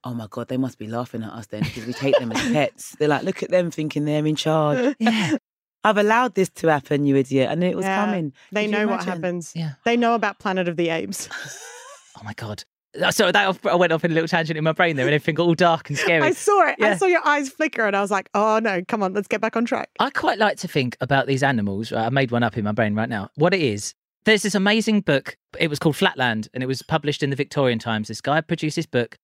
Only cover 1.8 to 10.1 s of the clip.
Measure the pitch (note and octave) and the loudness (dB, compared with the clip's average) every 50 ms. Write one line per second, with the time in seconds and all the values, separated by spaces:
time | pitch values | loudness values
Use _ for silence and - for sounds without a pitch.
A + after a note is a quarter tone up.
1.8 | G#2+ A#2+ B2 - C3+ - C#4 D4 B3+ A#2 - C4 - B3 A#3 D3+ C#3 - _ - | -8 -8 -8 -2 0 2 2 2 0 0 -4 -4 -2 0 0 0 0 0 _ -10
2.8 | - - - _ D3+ D3+ D3 C3+ - F#3 F#3 - - - E3+ F3+ F3+ E3+ - - | -18 -18 -6 _ 0 0 2 0 0 -4 -4 -6 -4 0 0 0 0 0 -4 -4
3.8 | D#3 D3+ - D3+ D3 D3+ D3 D3+ D3+ D3+ D#3 - - D#3+ D#3 D#3+ D3+ D3+ D3 B3+ | -6 -4 -2 -2 -2 0 0 0 0 0 0 0 0 0 2 2 2 2 2 2
4.8 | B3 C4+ D4 _ A3 A#3 A3+ A3 G3+ D#3+ D#4 - _ _ _ _ _ _ _ _ | 0 0 0 _ 0 0 2 2 0 0 -2 -2 _ _ _ _ _ _ _ _
5.8 | - G#3+ G#3+ G3+ G#3 G#3 A3 A#3 B3+ B3+ - G3 F#3 E3+ _ - - D#3+ D#3 C#3+ | 0 2 4 4 4 4 4 2 2 0 2 0 0 0 _ -2 2 2 2 2
6.8 | - - D3+ C#3 C#3+ C#3+ C3+ C#3 C3+ C3+ C3+ C3+ C3 - - E3 F3 F3+ - F3+ | 2 0 0 2 2 4 4 2 2 2 2 2 2 2 0 0 0 -2 0 -2
7.8 | F#3+ F#3+ F#3+ F#3+ G#3 G#3+ G#3 F3+ D#3+ C#3+ C3+ _ - _ F#3 G#3 G#3+ G#3+ G#3 G#3 | -2 -2 0 0 0 0 -2 -2 -4 -6 -8 _ -20 _ -4 -2 -2 0 0 0
8.8 | G#3+ A3 G3 F#3 F3 F#3 F#3 F3 E3 F3+ F3 F3 E3 - - E3 E3 D#3 C3+ _ | 0 0 0 -2 -2 -4 -6 -4 -4 -4 -4 -4 -8 -8 -8 -6 -6 -6 -8 _
9.8 | _ A#3 A#3 A#3+ A#3+ A#3 | _ 0 2 2 2 2